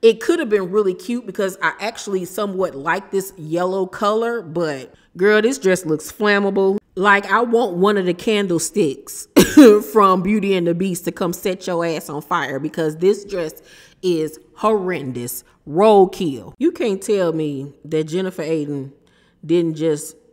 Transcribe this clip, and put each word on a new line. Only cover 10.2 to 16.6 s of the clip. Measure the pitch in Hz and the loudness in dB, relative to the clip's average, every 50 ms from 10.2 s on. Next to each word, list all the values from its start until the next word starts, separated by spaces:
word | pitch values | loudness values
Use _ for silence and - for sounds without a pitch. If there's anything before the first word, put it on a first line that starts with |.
| 180 | 2
Beauty | 190 208 220 190 196 196 | 0 0 0 0 0 0
and | 185 170 | 0 0
the | 170 170 | 0 -2
Beast | 170 185 196 180 170 - | -2 -2 -4 -4 -4 -6
to | - 170 | -8 -6
come | - 202 170 175 | -4 -4 -4 -4
set | - - 208 185 185 - | -4 -4 -6 -6 -4 -6
your | - 180 170 170 | -6 -4 -2 -2
ass | 170 160 156 - - | -2 -4 -6 -8 -8
on | 151 143 | -10 -10
fire | 151 - 185 170 151 127 131 135 | -6 -4 -4 -4 -4 -4 -6 -6
because | 143 156 - - 165 156 151 156 | -6 -6 -4 -2 -4 -4 -2 0
this | 175 190 214 202 - | 2 2 2 2 -2
dress | - - 185 170 156 160 - _ - - - - - _ _ - | -10 -8 -6 -6 -8 -10 -14 _ -20 -20 -20 -20 -20 _ _ -2
is | 185 175 160 156 156 151 - _ _ _ | -2 0 0 -2 -4 -6 -12 _ _ _
horrendous. | - - 214 220 208 185 180 185 156 139 131 127 123 120 123 - - - _ _ _ _ | -4 0 0 0 0 0 -2 -6 -6 -6 -8 -8 -8 -8 -10 -10 -12 -16 _ _ _ _
Roadkill. | - 143 160 202 220 214 202 190 185 190 - 196 160 135 120 98 90 - | -6 0 4 4 6 8 8 6 4 2 -4 -4 -4 -4 -6 -10 -16 -10
You | _ | _